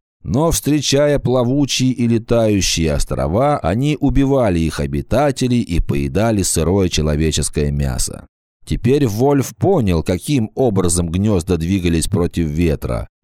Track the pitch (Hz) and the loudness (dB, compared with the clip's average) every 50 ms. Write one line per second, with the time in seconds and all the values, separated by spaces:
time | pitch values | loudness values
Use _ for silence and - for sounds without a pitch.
0 | _ _ _ _ - - 95 139 160 165 139 - - 135 151 147 131 - 135 139 | _ _ _ _ -8 -4 0 0 0 0 0 0 0 0 0 0 0 0 2 2
1 | 147 147 143 117 - 120 127 127 120 120 135 147 143 - - - 127 127 120 - | 2 2 2 0 0 0 0 0 2 2 0 0 0 0 0 0 0 0 0 0
2 | 117 117 117 110 113 - 117 117 110 107 104 98 - - - 82 80 78 73 67 | 0 0 0 0 0 0 0 2 2 2 2 2 0 0 0 0 0 0 0 0
3 | - - 67 62 67 73 87 113 139 147 147 - - 80 98 120 139 151 151 - | -2 -2 -2 -4 -2 -2 0 0 0 0 0 0 0 -2 0 0 0 0 0 0
4 | 143 131 127 135 139 135 139 131 120 98 90 82 80 78 - - 73 69 71 71 | 0 2 2 2 2 2 2 2 2 2 2 0 0 -2 -2 -4 -4 -4 -4 -4
5 | 67 - - 127 147 143 139 - 131 123 123 120 - - 85 80 - - 139 - | -4 -2 0 0 0 0 0 0 0 0 0 0 0 0 0 -2 0 0 0 -2
6 | 69 69 69 95 113 117 110 98 85 - - 82 78 82 95 101 92 85 - - | -2 -2 0 0 0 2 0 0 0 0 0 0 0 2 2 2 2 0 0 0
7 | 73 76 73 76 80 78 73 78 71 - - 78 73 73 71 71 71 65 60 - | 0 0 0 0 0 0 0 -2 -4 -2 -2 -2 -2 -2 -2 -2 -2 -2 -2 -4
8 | - - - - - - _ _ _ _ _ _ - - - - 104 120 135 151 | -4 -6 -6 -12 -16 -20 _ _ _ _ _ _ -8 -6 -4 -2 2 2 2 2
9 | 139 107 101 110 131 143 143 139 123 - - - - 185 202 165 107 92 85 80 | 2 0 0 2 2 2 2 2 0 -2 -4 -2 0 2 2 2 2 2 0 0
10 | - - 92 85 - 143 147 123 107 - - - 135 117 95 98 90 87 82 85 | 0 -2 -4 -4 -2 0 0 0 0 -2 -2 0 0 0 2 2 0 0 0 0
11 | 87 82 80 95 101 110 104 90 78 - 90 80 80 87 98 95 87 85 82 80 | -2 0 0 0 0 2 0 0 0 0 -2 0 0 0 0 0 0 0 0 0
12 | - - 90 87 87 82 - 85 82 76 73 85 87 78 69 - - 60 58 55 | 0 0 0 0 -2 0 -2 -2 -2 -2 0 0 0 0 0 -2 -4 -6 -6 -6
13 | - - _ _ | -8 -10 _ _